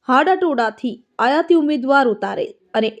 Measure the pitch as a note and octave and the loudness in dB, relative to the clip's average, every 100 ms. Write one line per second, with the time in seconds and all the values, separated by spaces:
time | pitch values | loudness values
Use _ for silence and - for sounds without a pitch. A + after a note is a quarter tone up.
0 | - B3+ D#4+ F#4 F4 B3 A3 A3 B3 - | 0 2 2 0 0 0 -2 -4 -10 -10
1 | _ - A#3+ D4+ E4+ E4+ D4 D4+ C4 C#4 | _ -4 0 0 2 2 2 -2 2 2
2 | B3 G#3 G3 G3 - - _ A3 A3 - | 2 -2 -6 -6 -8 -10 _ -4 -4 0